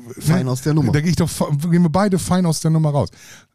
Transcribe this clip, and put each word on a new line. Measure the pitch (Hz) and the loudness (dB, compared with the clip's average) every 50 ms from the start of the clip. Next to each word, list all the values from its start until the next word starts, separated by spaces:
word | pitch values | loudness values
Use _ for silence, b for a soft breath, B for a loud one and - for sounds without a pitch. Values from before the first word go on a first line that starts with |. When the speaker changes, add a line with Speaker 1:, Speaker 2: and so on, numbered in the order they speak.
| - 117 117 - | -16 -16 -14 -6
Speaker 1:
äh, | |
Speaker 2:
Fein | - 151 165 180 131 | -2 0 0 0 0
Speaker 1:
ne? | 127 | -2
Speaker 2:
aus | 127 127 | -4 -2
der | - 156 147 | -2 0 0
Nummer. | 160 139 170 | 2 2 2
Speaker 1:
Da | 151 151 | 0 0
geh | 151 180 | 0 0
ich | 170 | 0
doch | - 175 147 | 0 -2 -2
fe-, | - - - - 147 143 156 180 | -2 -4 -4 -2 -2 -2 0 2
gehen | 165 175 175 | 2 2 2
wir | 165 | 2
beide | 147 185 208 208 190 175 | 2 2 0 2 0 -2
fein | - - 180 185 180 | -2 0 0 0 0
aus | 165 156 - | 0 -2 -2
der | - 160 | 0 0
Nummer | 160 160 156 151 | 0 0 0 0
raus.“ | 143 143 101 - B B B B B B B B | 0 0 -2 -4 B B B B B B B B